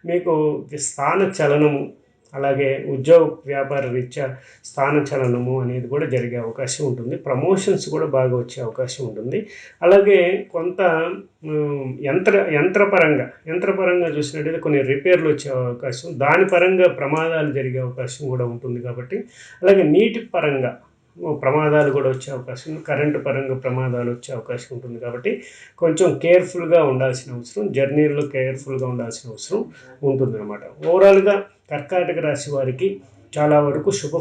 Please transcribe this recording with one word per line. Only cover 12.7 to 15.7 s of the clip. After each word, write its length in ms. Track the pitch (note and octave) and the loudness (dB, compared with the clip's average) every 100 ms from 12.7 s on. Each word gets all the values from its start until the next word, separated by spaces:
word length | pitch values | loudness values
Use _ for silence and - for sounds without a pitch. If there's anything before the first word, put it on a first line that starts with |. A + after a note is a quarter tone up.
| F#3+ G3 G3 D#3 C3+ A#2+ - D#3+ | 4 4 4 4 2 -2 -10 -8
యంత్రపరంగా 580 | F3 G3 F#3+ F3+ F3+ E3+ D3 | -4 -2 0 0 2 0 -2
చూసినట్టయితే 440 | C3+ D#3 D3+ D#3+ D#3 | -4 -6 -6 -4 0
కొన్ని 160 | C#3+ C3 | 0 0
రిపేర్లు 380 | C#3 F3+ F3+ D#3+ | 0 4 4 4
వచ్చే 160 | D3 C#3+ B2+ | -2 -4 -4
అవకాశం, 580 | B2 | -4